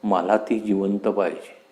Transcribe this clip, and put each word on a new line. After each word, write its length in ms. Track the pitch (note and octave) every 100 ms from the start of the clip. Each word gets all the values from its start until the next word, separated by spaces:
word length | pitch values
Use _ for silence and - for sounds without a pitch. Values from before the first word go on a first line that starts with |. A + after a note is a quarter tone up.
मला 340 | G#2+ F#2+ F2 G#2+
ती 220 | - A2+
जिवंत 480 | G#2+ G2 G2 G2+ A2
पाहिजे. 540 | G2+ F2+ D#2 - - _